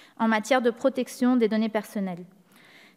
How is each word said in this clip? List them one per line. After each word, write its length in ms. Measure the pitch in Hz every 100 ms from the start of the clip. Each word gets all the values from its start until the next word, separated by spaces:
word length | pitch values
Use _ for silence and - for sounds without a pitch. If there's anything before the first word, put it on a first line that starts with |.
| - -
en 100 | 226
matière 340 | 214 208 254
de 80 | 240
protection 680 | 233 269 - 240 - 247 254
des 120 | 220
données 200 | 220 220
personnelles. 560 | 220 - 214 190 175 175 _ _ _ - - -